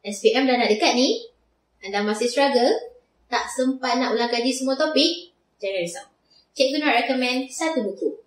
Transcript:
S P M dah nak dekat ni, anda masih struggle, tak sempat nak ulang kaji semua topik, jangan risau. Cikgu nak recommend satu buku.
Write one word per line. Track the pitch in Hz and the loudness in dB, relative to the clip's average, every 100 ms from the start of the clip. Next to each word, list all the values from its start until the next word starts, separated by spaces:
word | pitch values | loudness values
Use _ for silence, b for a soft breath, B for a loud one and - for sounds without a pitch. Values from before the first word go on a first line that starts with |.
S | - 311 | -10 2
P | 220 | 2
M | 240 269 | 4 2
dah | 247 | 2
nak | 226 | 2
dekat | 214 320 240 | 2 2 2
ni, | 269 453 - _ _ _ _ _ | 2 0 -4 _ _ _ _ _
anda | 196 202 | -6 -4
masih | 208 214 240 | -2 0 -2
struggle, | 285 277 247 254 440 - - _ _ _ | 2 2 4 2 2 -4 -18 _ _ _
tak | 247 - | -6 -6
sempat | - 254 262 254 247 | -2 -2 -2 -2 0
nak | 254 220 | 0 0
ulang | 240 | 0
kaji | 240 247 | 0 0
semua | 262 262 | 0 -2
topik, | 269 311 302 320 - - _ _ _ | 0 0 2 2 0 -10 _ _ _
jangan | 196 196 | -6 -4
risau. | 170 - - _ _ b b - | -6 -8 -18 _ _ b b 0
Cikgu | 269 302 | 0 2
nak | 294 233 | 2 2
recommend | 285 254 247 254 269 | 2 0 0 -2 -4
satu | - 320 320 | -4 -2 -2
buku. | 202 196 - - | -4 -4 -6 -6